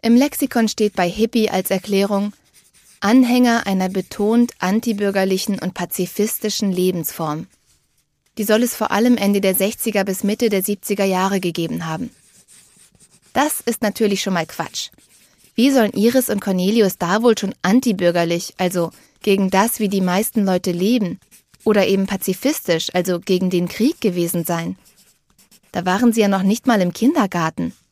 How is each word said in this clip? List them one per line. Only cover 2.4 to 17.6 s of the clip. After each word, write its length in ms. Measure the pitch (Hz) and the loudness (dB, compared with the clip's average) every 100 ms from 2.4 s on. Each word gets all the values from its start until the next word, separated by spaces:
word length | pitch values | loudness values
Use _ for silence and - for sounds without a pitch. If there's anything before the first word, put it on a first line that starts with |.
| _ _ _ _ _ _ | _ _ _ _ _ _
Anhänger 640 | 202 254 247 247 247 233 - | 4 4 6 4 4 4 0
einer 240 | 190 185 | -2 0
betont 640 | 190 185 - 208 233 240 - | -2 -6 -2 2 2 2 0
antibürgerlichen 960 | 180 214 233 208 202 196 190 190 - 196 | -2 0 -2 -2 -2 0 0 0 -2 -4
und 160 | 185 | -4
pazifistischen 960 | - 175 - 180 - 214 - 214 - 202 | -6 -8 -4 -6 -2 -4 -2 -6 -2 -2
Lebensform. 760 | 185 185 180 160 - 160 151 180 _ _ _ _ _ _ _ _ - | 0 0 0 -6 -6 -6 -6 -10 _ _ _ _ _ _ _ _ -8
Die 60 | |
soll 180 | 208 220 | 0 2
es 120 | 240 | 2
vor 180 | - 214 | -2 -2
allem 260 | 202 240 240 | 2 2 2
Ende 240 | 202 202 | 2 2
der 120 | 190 | 0
sechziger 500 | 185 196 - - 208 | 0 -2 -2 -4 -2
bis 200 | 196 185 | -2 -2
Mitte 240 | 196 214 233 | -2 0 0
der 140 | 202 | 0
siebziger 420 | 185 208 - 202 | -2 -6 -4 -2
Jahre 340 | 196 185 190 196 | 0 0 0 0
gegeben 480 | 180 165 165 165 165 | -2 -4 -6 -6 -6
haben. 240 | 160 170 _ _ _ _ - _ _ _ _ _ _ _ | -8 -10 _ _ _ _ -20 _ _ _ _ _ _ _
Das 260 | - 294 - | -2 0 -2
ist 220 | - 226 | -6 -2
natürlich 400 | 214 - 214 196 | -4 0 0 0
schon 100 | - | -2
mal 140 | 185 160 | -2 -4
Quatsch. 420 | - 170 - - _ _ _ _ _ _ | -8 -10 -8 -12 _ _ _ _ _ _
Wie 160 | - 254 | 0 2
sollen 220 | 269 214 | 4 2
Iris 380 | - 220 254 247 | 2 2 2 0
und 100 | 202 | -4
Cornelius 560 | 202 185 180 226 196 - | -2 0 0 2 2 0
da 260 | 170 202 | -2 2
wohl 140 | 240 220 | 2 2
schon 180 | 190 - | -2 -4